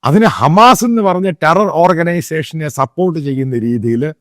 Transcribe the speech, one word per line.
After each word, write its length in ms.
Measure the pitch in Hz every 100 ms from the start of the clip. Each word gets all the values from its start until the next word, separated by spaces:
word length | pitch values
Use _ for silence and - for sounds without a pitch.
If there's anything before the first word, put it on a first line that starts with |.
അതിന് 220 | 120 165 220
ഹമാസ് 580 | 104 127 175 240 233 240
എന്ന് 160 | 233
പറഞ്ഞ 280 | 196 180 190 160
ടെറർ 260 | 156 170 208 160
ഓർഗനൈസേഷനെ 840 | 175 165 170 175 - 156 143 160 151 -
സപ്പോർട്ട് 400 | 135 - 185 165 143
ചെയ്യുന്ന 280 | 135 131 123
രീതിയിൽ 440 | 113 120 113 117 147 156